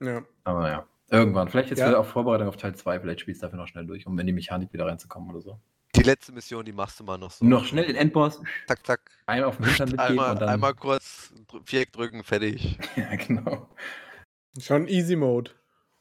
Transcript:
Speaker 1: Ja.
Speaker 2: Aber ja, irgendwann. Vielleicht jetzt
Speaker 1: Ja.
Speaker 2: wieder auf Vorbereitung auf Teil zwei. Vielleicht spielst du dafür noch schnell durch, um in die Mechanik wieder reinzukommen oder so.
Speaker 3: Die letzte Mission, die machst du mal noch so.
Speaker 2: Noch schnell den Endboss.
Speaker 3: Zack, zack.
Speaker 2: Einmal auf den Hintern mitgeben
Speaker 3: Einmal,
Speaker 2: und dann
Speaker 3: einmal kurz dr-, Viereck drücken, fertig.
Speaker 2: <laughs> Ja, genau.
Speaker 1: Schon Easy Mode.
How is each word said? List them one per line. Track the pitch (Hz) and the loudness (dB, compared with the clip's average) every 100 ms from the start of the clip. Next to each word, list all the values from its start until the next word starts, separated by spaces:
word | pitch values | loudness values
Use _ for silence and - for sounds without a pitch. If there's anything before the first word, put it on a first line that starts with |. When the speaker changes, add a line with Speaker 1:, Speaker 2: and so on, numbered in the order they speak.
Speaker 1:
Ja. | 131 120 - _ | -6 -6 -8 _
Speaker 2:
Aber | - 87 80 | -2 0 0
ja, | 78 - _ - | -2 -8 _ 2
irgendwann. | 110 107 95 90 | 6 6 4 2
Vielleicht | 123 131 | 0 0
jetzt | 131 | 2
Speaker 1:
Ja. | 123 | 4
Speaker 2:
wieder | 120 | 4
auf | 110 | 2
Vorbereitung | 123 123 110 104 | 0 2 2 0
auf | - | -4
Teil | 101 92 | -8 -6
zwei. | - 90 | -4 -4
Vielleicht | 90 87 | -4 -8
spielst | - 87 | -8 -10
du | 87 | -10
dafür | 90 | -10
noch | 82 | -12
schnell | 87 85 | -12 -12
durch, | 90 95 | -10 -6
um | 90 | -2
in | 90 | 0
die | |
Mechanik | 90 85 92 92 | -2 -2 -6 -6
wieder | 82 85 | -6 -6
reinzukommen | 85 - - 90 | -6 -10 -16 -14
oder | 85 | -14
so. | 95 110 _ _ _ - | -14 -18 _ _ _ 6
Speaker 3:
Die | |
letzte | 123 135 - | 6 4 0
Mission, | 123 - 117 | -16 -12 -10
die | 113 | -8
machst | 101 98 - | -6 -6 -8
du | |
mal | 104 92 | -8 -8
noch | 92 | -10
so. | - 117 | 2 6
Speaker 2:
Noch | 127 | 6
schnell | - 147 170 | 4 -2 0
den | 127 | 2
Endboss. | 151 156 147 - - - - | 2 4 2 0 -10 -6 -4
Speaker 3:
Zack, | 123 - | -2 0
zack. | 123 _ _ - | -4 _ _ -4
Speaker 2:
Einmal | 120 135 | 0 0
auf | - | 0
den | 113 | 0
Hintern | - 135 | 2 0
mitgeben | 127 127 | 0 2
Speaker 3:
Einmal, | 127 127 | 4 2
Speaker 2:
und | 104 | 2
dann | 107 | 0
Speaker 3:
einmal | 123 135 | 2 2
kurz | 135 139 135 - - - - 107 | 0 0 -2 -2 -20 -20 -20 -20
dr-, | - | -18
Viereck | - 131 127 | -2 0 0
drücken, | 110 117 117 | -4 -6 -6
fertig. | 101 104 107 104 85 - - | 0 0 2 -2 -4 -6 -8
Speaker 2:
<laughs> | - | -6
Ja, | - 101 | -4 -4
genau. | - 113 - - - - - - - - - _ _ 123 | -2 -2 -2 -6 -10 -16 -14 -14 -18 -20 -20 _ _ -10
Speaker 1:
Schon | - 147 170 | 0 0 2
Easy | 185 170 175 | 0 2 2
Mode. | 135 120 120 _ _ _ _ _ | 2 2 -2 _ _ _ _ _